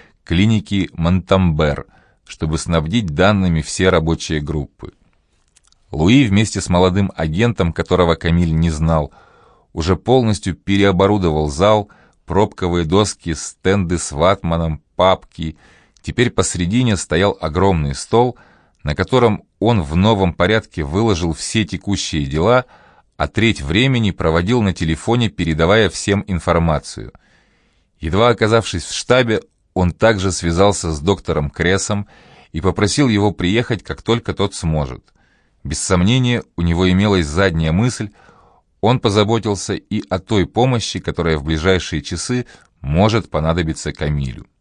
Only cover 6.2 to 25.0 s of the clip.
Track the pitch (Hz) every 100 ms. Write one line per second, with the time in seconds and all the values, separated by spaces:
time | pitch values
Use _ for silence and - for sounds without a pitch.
6.2 | 120 98 110 98 - 90 92 92 98 -
7.2 | 80 80 117 104 87 80 85 90 85 82
8.2 | 85 85 85 80 85 76 80 80 71 -
9.2 | _ _ _ _ _ - 82 90 - 131
10.2 | 113 104 95 80 - 98 98 90 98 104
11.2 | 90 76 76 71 101 107 104 _ _ _
12.2 | - 90 104 - 90 87 80 95 104 -
13.2 | 85 78 - - 156 127 87 87 - 69
14.2 | 85 98 87 82 82 76 - - 92 90
15.2 | - - 82 - _ _ _ _ - 80
16.2 | 120 - 92 87 87 117 123 95 - 80
17.2 | 101 - 82 78 98 85 71 69 - 113
18.2 | 123 - - _ _ _ 73 76 92 131
19.2 | 120 101 - _ 107 110 71 80 104 104
20.2 | 92 76 90 110 - - 71 90 113 85
21.2 | 85 78 - 113 95 90 - 98 - 78
22.2 | 69 76 95 123 - - _ _ _ -
23.2 | 78 - 113 82 69 90 131 123 107 -
24.2 | 82 82 87 123 104 87 80 78